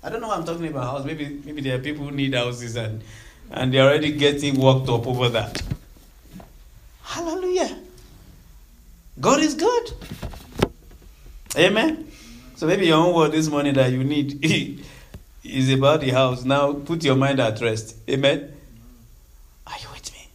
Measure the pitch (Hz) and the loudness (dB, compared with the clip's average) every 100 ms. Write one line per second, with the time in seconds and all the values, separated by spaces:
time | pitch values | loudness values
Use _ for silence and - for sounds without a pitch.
0 | 156 220 226 190 151 170 165 139 123 135 | -8 -8 -4 -4 -4 -6 -6 -6 -6 -6
1 | 135 160 147 143 143 151 131 127 139 151 | -8 -8 -8 -10 -12 -8 -4 -4 -6 -8
2 | 143 139 135 127 123 120 120 117 110 110 | -8 -4 -2 0 -2 -6 -8 -6 -6 -8
3 | - - - - - - 131 131 135 151 | -12 -20 -20 -20 -14 -4 2 6 6 6
4 | 151 139 143 143 143 135 131 131 131 117 | 0 2 2 2 -2 4 6 6 2 -2
5 | 120 120 123 117 104 - - - - - | -2 -2 0 0 -4 -8 -8 -10 -10 -20
6 | - - - - - - - - - - | -20 -20 -20 -20 -20 -20 -20 -20 -20 -20
7 | - - 339 349 370 359 269 - - - | -14 -8 -6 -4 -2 0 -2 -6 -18 -20
8 | - - - - - - - - - - | -20 -20 -20 -20 -20 -20 -20 -20 -20 -20
9 | - - 156 285 311 277 381 494 - - | -20 -2 2 4 2 2 2 0 -2 -14
10 | - - - - - - - - - - | -14 -12 -12 -14 -18 -2 -2 -2 -20 -20
11 | - - - - - - 180 208 311 311 | -20 -20 -20 -20 -8 2 4 4 0 -2
12 | - - - - - - 160 196 175 156 | -10 -18 -20 -20 -20 -4 0 2 4 6
13 | 175 165 151 156 156 147 143 135 127 127 | 6 4 4 2 0 0 2 2 2 2
14 | 135 147 139 - 156 185 - - - - | 0 -2 -2 -2 0 0 -2 -12 -16 -20
15 | - - - - - 131 131 135 139 156 | -20 -20 -20 -20 -8 -2 2 4 4 4
16 | 135 127 131 123 123 139 143 143 143 165 | 2 2 2 0 0 2 0 -2 -6 -2
17 | 151 131 135 135 113 110 117 110 - - | 2 2 2 2 0 0 -2 -4 -8 -16
18 | - 135 135 147 - - - - - - | -4 0 2 0 -6 -18 -20 -20 -20 -20
19 | - - - - - _ - - - - | -20 -20 -20 -20 -20 _ -16 -16 -14 -16
20 | - - - | -18 -18 -20